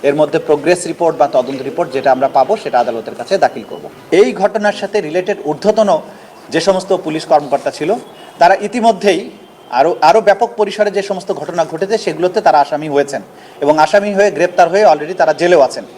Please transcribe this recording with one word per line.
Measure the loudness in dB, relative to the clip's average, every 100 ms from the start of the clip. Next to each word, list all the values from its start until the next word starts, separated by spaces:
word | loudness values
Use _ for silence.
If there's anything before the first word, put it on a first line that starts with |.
এর | 0 2
মধ্যে | 0 0
প্রোগ্রেস | 0 0 2 -2 -2
রিপোর্ট | -2 -2 0
বা | 0
তদন্ত | 0 -2 -6
রিপোর্ট | -8 -6 -6
যেটা | -2 0
আমরা | 0 0
পাবো | 0 0 -2
সেটা | -2 -2
আদালতের | -2 -4 -10 -12
কাছে | -4 0
দাখিল | 0 -2 -14
করব। | -16 -16 -20 -2
এই | 2 2
ঘটনার | 2 -2 0 -2
সাথে | -2 -4 -4
রিলেটেড | -2 -4 -4 -6 -6
ঊর্ধ্বতন | -2 0 2 2 0 -2 -20 -20 -20 -6
যে | -2
সমস্ত | 0 0 0
পুলিশ | -2 -2 -8 0
কর্মকর্তা | 0 2 -4 -4
ছিল | -6 -4 -4 -6 -20 -20 0
তারা | 2 2
ইতিমধ্যেই | -2 0 0 2 0 0 -4 -16 -20 -20 -6
আরও, | 0 2 4
আরও | 4 4
ব্যাপক | 4 2 0 -2
পরিসরে | -4 0 -2
যে | -2
সমস্ত | -4 -8 -6
ঘটনা | -8 -6 -4 -4
ঘটেছে | -4 -2 -2
সেগুলোতে | -4 -2 -2 0
তারা | 2 2
আসামি | 2 -2 -2
হয়েছেন | 0 0 -4 -12 -20 -20 -4
এবং | 0 2
আসামি | 4 2 0
হয়ে | 2 0
গ্রেপ্তার | 2 -2 4 2
হয়ে | 6 4
already | 4 -2 -2
তারা | 0
জেলেও | 2 4 4
আছেন | 4 0 -14